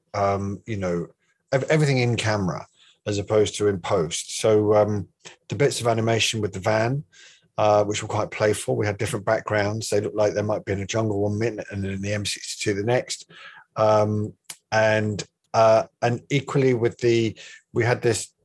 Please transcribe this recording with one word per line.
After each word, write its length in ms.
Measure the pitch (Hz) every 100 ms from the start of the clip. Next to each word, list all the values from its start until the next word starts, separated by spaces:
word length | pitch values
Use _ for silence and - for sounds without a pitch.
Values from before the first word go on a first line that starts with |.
| _
um, 480 | 101 98 98 98 98 -
you 120 | 104
know, 300 | 92 87 82 _ _ _ _
ev-, 100 | 139 127
everything 300 | 156 147 131
in 180 | 120 117
camera, 500 | 110 107 92 76 - _ _ _ -
as 100 | 101
opposed 380 | 95 107 101 -
to 120 | 104
in 120 | 95
post. 600 | - 101 78 - - -
So, 360 | 113 107 104 107
um, 320 | 104 104 95 _ - - -
the 80 | 101
bits 240 | 143 120
of 80 | 120
animation 540 | 113 113 113 - 113
with 100 | 104
the 80 | 95
van, 460 | 101 110 117 139 - - - - _ -
uh, 260 | 107 104
which 180 | 104 104
were 80 | 110
quite 220 | 110 98
playful. 440 | - 107 104 - 123
We 120 | 104
had 100 | 101
different 280 | 104 110 101
backgrounds. 640 | 110 - 107 101 110 -
They 120 | 104
looked 140 | 104 104
like 180 | 104
they 80 | 92
might 240 | 104 104 90
be 80 |
in 60 | 98
a 80 | 98
jungle 340 | 113 110 101
one 160 | 104 104
minute 300 | 113 107 -
and 160 | 101 95
in 160 | 98
the 100 | 98
M 140 | 104 101
sixty-two 480 | - - - -
the 100 | 98
next. 480 | 104 123 - - - - - - _ -
Um, 580 | 107 107 107 107 104 - - - _
and, 520 | 110 110 107 107 98 - _ _
uh, 300 | 113 110 110 - _
and 200 | 120 120 -
equally 440 | 143 - 143 131
with 240 | 123 113 -
the, 380 | 120 117 113 101 - - _
we 100 | 120
had 180 | 117 120
this 320 | 120 107 - _